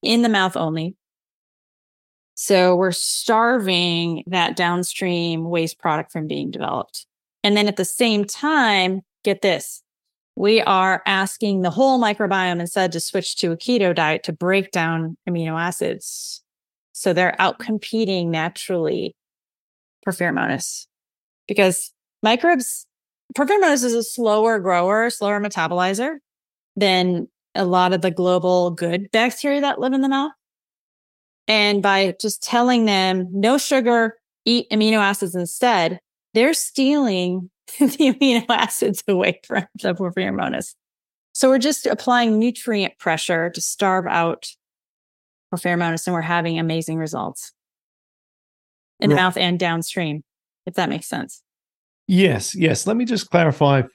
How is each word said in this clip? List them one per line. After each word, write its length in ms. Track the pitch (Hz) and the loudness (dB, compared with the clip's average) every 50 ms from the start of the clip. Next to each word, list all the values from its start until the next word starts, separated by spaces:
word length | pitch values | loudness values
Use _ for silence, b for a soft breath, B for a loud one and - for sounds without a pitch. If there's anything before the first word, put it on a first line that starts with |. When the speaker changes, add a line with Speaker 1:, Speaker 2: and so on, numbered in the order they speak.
Speaker 1:
in 200 | - - 226 233 | -2 0 2 4
the 60 | 240 | 4
mouth 300 | 233 214 196 185 185 - | 2 2 2 0 0 0
only. 400 | - 165 160 160 165 160 180 196 - _ _ _ _ _ _ _ _ _ _ _ _ _ _ _ _ _ _ _ _ _ _ _ _ _ _ _ | -2 -2 -2 -2 -4 -4 -6 -8 -12 _ _ _ _ _ _ _ _ _ _ _ _ _ _ _ _ _ _ _ _ _ _ _ _ _ _ _
So 420 | - - - 202 185 180 180 180 | -8 0 2 4 6 6 6 4
we're 160 | 175 190 185 | 4 2 0
starving 1300 | 175 - - - - - - - 226 220 233 233 254 247 202 190 185 175 180 175 170 170 170 170 165 151 - | 0 -2 -4 -4 -4 -4 0 0 2 2 4 2 2 0 0 0 0 0 0 0 0 -2 -2 -2 -4 -6 -6
that 300 | 180 185 180 170 - 165 | -4 -2 -2 -2 -2 0
downstream 880 | - 175 175 175 180 180 - - - 190 180 175 170 170 170 165 165 165 | 0 0 0 0 -2 -2 -4 -6 -4 -4 -2 -2 -2 -2 -2 -4 -4 -4
waste 340 | 170 175 170 165 160 - - | -2 -2 -2 -2 -2 -6 -4
product 320 | - 170 151 156 160 - | -2 -2 -2 -2 -4 -6
from 160 | - 170 156 | -8 -8 -6
being 240 | 151 147 143 139 - | -6 -6 -6 -6 -8
developed. 540 | - - - - - - - - - - - _ _ _ _ _ _ _ - | -8 -8 -6 -6 -6 -6 -6 -8 -12 -16 -18 _ _ _ _ _ _ _ 0
And 100 | 202 202 | 2 2
then 140 | 208 208 208 | 2 2 0
at 80 | 202 | 0
the 80 | - 185 | -2 -4
same 400 | - - - 247 233 214 208 202 | -4 -2 0 0 2 2 0 -2
time, 800 | 202 - - - 302 320 294 247 220 202 190 185 185 190 190 - _ _ _ - | -4 -6 -4 -2 0 2 2 2 2 2 2 2 0 -2 -4 -8 _ _ _ -2
get 180 | 208 190 196 | -2 -2 0
this, 400 | - 196 170 143 - - - - _ _ _ _ _ _ _ _ _ _ _ | 0 0 0 0 -4 -10 -14 -16 _ _ _ _ _ _ _ _ _ _ _
we 240 | - 190 208 220 220 | 0 2 4 4 4
are 420 | - - 196 190 185 190 185 - - | 4 2 2 2 2 2 0 0 0
asking 560 | - 196 190 190 190 - - 226 208 196 190 | 0 0 0 0 -2 -4 -4 -2 0 0 0
the 80 | 185 175 | 0 0
whole 280 | 151 202 269 269 262 | 2 2 4 4 4
microbiome 640 | 247 233 208 208 - 214 185 196 190 185 180 175 175 | 4 2 0 0 0 -2 0 0 0 0 0 -2 -2
instead 320 | 170 170 - 202 185 180 | -4 -2 0 0 0 0
to 80 | 165 165 | -2 -4
switch 380 | - - - 190 170 - - | -6 -4 -4 -4 -4 -4 -4
to 160 | - - 170 165 | -4 -2 -2 -2
a 20 | |
keto 400 | 170 - - 247 233 196 180 170 | -2 -2 0 2 2 2 2 2
diet 280 | 170 160 151 156 - - | 2 0 0 0 -2 -4
to 100 | - 160 | -8 -8
break 380 | - 175 180 190 196 190 - | -4 -2 0 0 0 0 -2
down 440 | - 180 165 165 165 160 160 160 165 - _ - | -2 -2 -2 -2 -2 -2 -4 -6 -8 -10 _ -4
amino 280 | 175 170 165 160 160 | -4 -2 -2 -4 -4
acids. 840 | 165 170 180 175 - - - - - - - - - - - - - _ _ _ _ _ _ _ _ _ _ | -4 -4 -4 -4 -4 -4 -6 -6 -8 -10 -14 -14 -12 -12 -14 -14 -16 _ _ _ _ _ _ _ _ _ _
So 220 | - - - 196 170 | -16 -4 -2 0 0
they're 240 | 175 180 180 - - | 2 0 0 2 2
outcompeting 880 | 190 185 - - - - 220 202 - - - 220 226 190 190 180 170 | 0 0 0 -4 -6 -6 -6 -6 -6 -4 -2 -2 -2 0 -2 -2 -2
naturally 880 | 170 165 160 160 175 - - - - 180 170 160 151 123 - - - - _ _ _ _ _ _ _ _ _ _ _ _ _ _ _ _ _ _ | -2 -2 -2 -4 -6 -8 -10 -8 -4 -4 -2 -2 -2 -2 -4 -6 -8 -10 _ _ _ _ _ _ _ _ _ _ _ _ _ _ _ _ _ _
porphyromonas, 840 | 196 180 - 180 170 170 170 - - 135 135 - - - - - - _ _ _ _ _ _ _ _ _ _ _ | -6 -2 -2 -2 -2 0 -2 -2 -2 -4 -4 -6 -8 -10 -12 -16 -20 _ _ _ _ _ _ _ _ _ _ _
because 460 | - 202 208 196 185 175 - - - - _ _ _ _ _ | -2 0 2 2 2 2 -2 -6 -12 -16 _ _ _ _ _
microbes, 640 | - 214 240 240 - 339 349 262 240 - - - - _ _ _ _ _ _ _ _ - - | 0 2 2 2 2 2 2 0 -2 -6 -8 -10 -14 _ _ _ _ _ _ _ _ -8 -4
porphyromonas 520 | - 294 254 403 415 381 320 285 254 247 | -2 0 2 4 4 4 4 2 2 0
is 80 | 247 233 | 0 0
a 100 | 233 226 | -2 -2
slower 560 | - - 240 233 214 208 214 220 233 226 208 | -4 -4 -2 0 2 2 4 4 2 2 0
grower, 500 | 175 190 180 175 175 185 208 220 233 240 | 0 0 2 2 2 2 2 2 2 0
slower 300 | - - 208 202 208 208 | -2 -2 -2 -2 0 -2
metabolizer 800 | 202 208 - 190 160 160 180 175 180 185 196 208 247 302 320 285 - _ _ _ _ _ _ _ _ _ _ | -2 -4 -2 -2 -2 0 0 0 0 0 0 -2 -4 -4 -6 -8 -14 _ _ _ _ _ _ _ _ _ _
than 540 | 196 202 196 185 185 180 180 180 170 - - _ _ _ _ - | 0 2 2 4 4 2 2 0 -2 -4 -8 _ _ _ _ -4
a 100 | - 196 | -2 0
lot 300 | 175 185 180 180 180 190 | 2 4 4 4 4 2
of 80 | 175 | 0
the 100 | 185 185 | 0 -2
global 600 | 165 180 180 180 180 180 170 180 180 180 175 175 | 0 0 2 2 2 2 2 2 2 2 2 0
good 380 | 170 - 175 170 175 185 202 - - | -2 -2 -2 -2 -2 -4 -4 -2 0
bacteria 480 | 220 233 254 - - - 285 277 285 | 0 0 0 -2 -4 -2 -2 0 0
that 180 | 285 285 - - | 0 -2 -2 -2
live 140 | - 262 262 | -2 -2 0
in 80 | 269 | 0
the 80 | 269 269 | 0 0
mouth. 240 | 269 269 277 302 - _ _ _ _ _ _ _ _ _ _ _ _ _ _ _ _ _ _ _ _ _ _ | 0 0 -2 -4 -6 _ _ _ _ _ _ _ _ _ _ _ _ _ _ _ _ _ _ _ _ _ _
And 360 | - 220 214 208 208 208 202 196 | 0 2 2 2 2 2 2 2
by 320 | 202 196 196 196 185 175 - | 2 4 4 2 0 0 -4
just 220 | - 214 - - | -6 -6 -6 -6
telling 440 | - - 247 240 240 247 247 233 226 | -4 -2 0 2 4 4 4 4 4
them, 420 | 214 202 190 185 185 185 185 185 180 | 2 2 2 2 2 0 0 -2 -4
"No 280 | 185 196 196 226 262 285 | -2 0 2 2 2 2
sugar, 580 | - - 285 262 226 240 240 233 226 220 220 _ _ _ _ _ _ | 0 0 0 2 2 2 2 2 2 0 -2 _ _ _ _ _ _
eat 220 | 220 240 240 - - | 0 0 0 0 0
amino 260 | 214 214 214 214 220 | 0 2 4 4 4
acids 380 | 214 202 196 202 - 202 170 175 | 4 2 2 0 -2 -4 -4 -4
instead," 640 | 180 175 170 - - 254 247 226 185 165 165 180 175 - _ _ _ _ _ - | -4 -6 -6 -2 0 2 2 4 2 2 0 -2 -6 -12 _ _ _ _ _ 0
they're 220 | 220 240 302 320 | 2 2 4 2
stealing 960 | - - - - - 269 269 294 294 269 226 190 180 180 180 180 185 180 185 _ _ _ | 0 -4 -4 -2 0 2 4 4 2 2 2 0 0 0 -2 -2 -4 -6 -10 _ _ _
<laughs> 120 | - - - | -16 -2 0
the 80 | 285 | 0
amino 580 | 254 - - 311 262 - - 285 262 240 233 233 - | 2 4 4 2 2 4 4 2 4 4 2 2 0
acids 540 | 233 - 226 214 - - - 208 185 - - | 0 0 0 -2 0 -2 -2 -2 -2 -2 -2
away 320 | - 196 180 196 185 180 - - | 0 0 2 2 0 -2 -2 -8
from 220 | - - 202 - - - - | -6 -4 -4 -4 -6 -10 -6
the 140 | - 190 180 | -4 -4 -2
porphyromonas. 800 | 175 190 175 180 190 185 196 196 196 - - - - - - - _ _ _ _ _ _ _ _ _ _ _ - | -2 -4 -4 -4 -4 -4 -4 -4 -4 -4 -4 -4 -6 -8 -10 -16 _ _ _ _ _ _ _ _ _ _ _ -2
So 160 | - - 262 | 2 4 4
we're 100 | 269 262 | 4 4
just 260 | 233 302 285 - - | 2 0 -2 -2 -2
applying 540 | - - - - 262 247 240 240 226 214 214 | -2 -2 -2 0 0 2 2 2 2 2 2
nutrient 580 | 226 247 247 - - 247 220 202 190 - - | 2 0 -2 -4 -4 -4 -2 -2 -2 -4 -6
pressure 540 | _ - 180 160 160 - - 175 165 165 175 | _ -4 -2 -2 -2 -2 -2 -2 0 -2 -4
to 100 | 165 - | -4 -6
starve 460 | - - - - 208 190 185 185 175 | -8 -8 -4 0 0 2 2 0 0
out 400 | - - 170 170 165 - - - - - _ _ _ _ _ _ _ _ _ _ _ _ _ _ _ _ _ _ _ - | 0 0 0 0 -2 -2 -6 -10 -16 -18 _ _ _ _ _ _ _ _ _ _ _ _ _ _ _ _ _ _ _ -8
porphyromonas, 540 | 170 - 180 175 170 175 165 165 165 - | -4 -2 -2 0 0 0 -2 -2 -2 -4
and 80 | 185 180 | -2 -2
we're 60 | 165 | -2
having 360 | 160 165 175 175 165 170 165 | -2 -2 -2 0 0 -2 -2
amazing 400 | 165 165 165 160 165 160 - 160 | -2 -2 -2 -2 -4 -4 -4 -6
results 560 | 160 160 156 160 - - - - - - - - _ _ _ _ _ _ _ _ _ _ _ _ _ _ _ _ _ _ _ _ _ _ _ _ _ _ _ _ - | -6 -6 -6 -6 -6 -8 -8 -10 -12 -16 -18 -20 _ _ _ _ _ _ _ _ _ _ _ _ _ _ _ _ _ _ _ _ _ _ _ _ _ _ _ _ 0
in 120 | - 151 | 2 4
the 40 | 147 | 4
Speaker 2:
Right. 60 | 185 | 4
Speaker 1:
mouth 160 | 185 185 180 | 4 2 2
and 220 | - 180 175 180 170 | 0 0 0 0 0
downstream, 640 | 180 170 165 165 165 - - 185 170 156 147 156 - _ _ _ _ _ _ _ _ | 0 -2 -2 -2 -4 -6 -6 -4 -4 -4 -6 -8 -10 _ _ _ _ _ _ _ _
if 80 | 180 180 | -6 -4
that 140 | - 180 - | -2 -2 -2
makes 180 | 139 165 - | -4 -6 -8
sense. 360 | - - - - - - - _ _ _ _ _ _ _ _ _ _ _ _ _ | -8 -8 -8 -8 -10 -14 -20 _ _ _ _ _ _ _ _ _ _ _ _ _
Speaker 2:
Yes, 480 | - 185 180 196 175 123 101 - - - | 2 2 4 4 4 2 -2 -4 -6 -2
yes. 320 | 190 165 156 - - - | 0 0 0 0 0 -2
Let 100 | 196 220 | -2 -2
me 80 | 240 247 | 0 -2
just 240 | 226 240 190 - - | -2 -2 -4 -2 0
clarify, 540 | - 175 165 156 135 - 151 139 139 135 127 - | 2 2 2 2 2 4 4 4 4 2 0 0